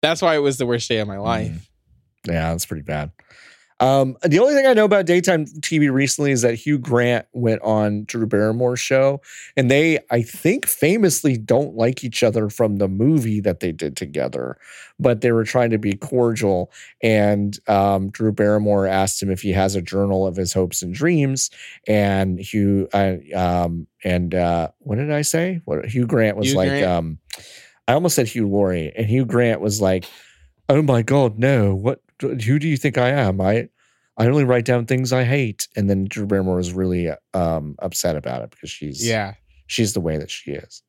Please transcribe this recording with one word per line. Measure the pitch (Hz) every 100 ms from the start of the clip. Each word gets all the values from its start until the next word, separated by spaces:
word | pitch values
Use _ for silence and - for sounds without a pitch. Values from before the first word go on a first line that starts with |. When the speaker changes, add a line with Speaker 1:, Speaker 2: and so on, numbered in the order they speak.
Speaker 1:
That's | 147 165
why | 175
it | 156
was | 143 131
the | 123
worst | 120 -
day | 113
of | 104
my | 98
Speaker 2:
Mm. |
Speaker 1:
life. | 104 113 110 80 - _ _ _ _ _ -
Speaker 2:
Yeah, | 85 80
that's | 82 -
pretty | 80
bad. | 71 76 76 - _ - - _ _ _
Um, | 131 135 135 120
the | 175 151
only | 254
thing | 285 269
I |
know | 233
about | 214 202 175
daytime | 175 185 170 151 156
T | 147 160
V | 147
recently | 131 139 - 147
is | 131
that | 120 117
Hugh | - 147
Grant | 127 120 120 120 -
went | 127 120 110
on | - 107 107 104 107
Drew | 117 113
Barrymore's | 113 107 113 123 123
show, | - 131 135 139 - - - -
and | 123
they, | 139 160 151 -
I | 120
think, | 113 - 160 247 -
famously | - 147 214 196 - 151 123
don't | 107 127 143 104
like | 117 127
each | 127 -
other | 117 110 107
from | - 110 101
the | 98
movie | 95 120 156 117 107
that | 101 87
they | 90
did | 80 78 67
together, | 80 73 64 65 62 62 - - - _
but | 123 117
they | 123
were | 117
trying | 107 127 120
to | 110
be | 104
cordial. | 101 - 127 120 110 104 92 85 - - _
And, | 117 110 104 104 101 101 -
um, | 101 98 98 98
Drew | - 110
Barrymore | 104 104 107 104 101 95
asked | 95 98 -
him | 98
if | 92
he | 104
has | 95 95 98
a |
journal | 87 95 98 95 95
of |
his | 90 90
hopes | 95 90 -
and | 90
dreams, | 92 156 170 139 135 - - - - -
and | 107 101 98 95 92
Hugh, | 95 107 101 98 95
uh, | 101 95 92 69 95
um, | 90 87 87 85 76 _
and, | - 90 87
uh, | 90 87 85 82 _
what | - 107
did | 147
I | 147
say? | 147 160 175 180 -
What, | 80 -
Hugh | 117 120
Grant | 120 110 101
was | 104
Speaker 1:
Hugh | 135
Speaker 2:
like, | 92
Speaker 1:
Grant. | 143 92
Speaker 2:
um, | 87 82 78 _ - - - - _ -
I |
almost | 131 175 -
said | 117
Hugh | 120 104
Laurie, | 98 98 90 78 -
and | 107
Hugh | 123
Grant | 127 117 120 101
was | 101 101
like, | 95 92 90 - - _ _ _ _
"Oh | 139
my | 151 120
God, | 110 139 127 107
no! | 131 135 101 95
What? | 110 135 _ _
Who | 139 135 107 143
do | 156
you | 139
think | 147 127
I | 123
am? | 143 110 95
I, | 92 110 120 _ _ _ _ -
I | 117
only | 143
write | 135 123 117
down | 123 113
things | 127 127
I | 127
hate." | 120 139 123 101 - -
And | 98
then | 98
Drew | 95 107 101
Barrymore | 98 95 90
was | 90
really, | 90 92 90 85 76 _
um, | 95 85 82 73 71
upset | 90 - 90 78
about | 69 62
it | 57
because | _ -
she's | - 73 69 117
Speaker 1:
Yeah. | 110 101 - _ _ _
Speaker 2:
she's | - 110
the | 104
way | 82 78
that | 76
she | - -
is. | 71 - -